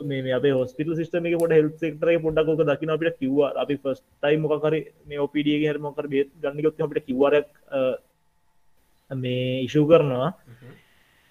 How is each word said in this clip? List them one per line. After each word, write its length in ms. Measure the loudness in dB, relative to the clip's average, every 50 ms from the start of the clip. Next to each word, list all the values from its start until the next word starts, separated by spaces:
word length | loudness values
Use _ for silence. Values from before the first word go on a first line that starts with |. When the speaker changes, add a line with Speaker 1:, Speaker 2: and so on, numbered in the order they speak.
Speaker 1:
මේ, 200 | 2 -4 -6 -4
මේ 120 | -2 -2 -2
අපේ 180 | 2 2 2
හොස්පිටල් 440 | 2 2 0 -2 -4 -6 -6 -4 -4
සිස්ටම් 300 | -4 -6 -4 -4 -4 -2
එකේ 140 | -2 0 0
පොඩ 140 | 2 4 4
හෙල්ත් 240 | 4 4 2 -2 -4
සෙක්ටර් 300 | -6 -6 -4 -2 0 2
එකේ 140 | 2 2 0
පොඩ්ඩක් 260 | 0 0 0 2 2
ඔක 140 | 2 2 2
දකින්න 280 | 0 0 -2 -2 -4 -2
අපිට 220 | 0 -2 -2 -2 -2
කියූ 260 | -4 -2 2 2 2
ආර්. 100 | 2 0 -4
අපි 180 | -4 -4 -4 -4
ෆස්ට් 260 | -4 -6 -6 -6 _ _ _
ටයිම් 280 | _ 0 0 0 2
මොකක් 240 | 0 0 -2 0 0
හරි 140 | 0 0 -2 -4 -8 -16 _ _
මේ 160 | -14 -6 -4
ඔ 80 | -4 -2
පී 160 | -2 -2 0
ඩී 120 | 0 0 2
එකේ 140 | 0 0
හරි 80 | -2 -2
මොකක් 200 | -6 -8 -8 -8
හරි 100 | -8 -2
බෙහෙත් 200 | 0 0 0 -2 _ -8
ගන්න 220 | -8 -6 -6 0
ගියොත් 220 | -2 -2 0 0
අපිට 240 | -6 -4 -4 -6 -4
කියූ 180 | -4 0 2 2
ආර් 80 | 4 4
එකක්, 120 | 2 2 0 _ _ _ _
අ, 120 | -4 -2 -2 -2 -2 -4 -10 _ _ _ _ _ _ _ _ _ _ _ _ _ _ _ _ _ _ _ _ _
මේ 500 | -10 -6 -4 -4 -4 -2 -2 -2 -2 -4
ඉෂුව 240 | -4 0 2 2 6 6
කරනවා. 420 | 6 6 6 4 0 0 -2 -2 -4 -8 _ -20
Speaker 2:
හ්ම්. 260 | -20 -20 -20 -20 -20 -20 _ _ _ _ _ _ _ _ _ _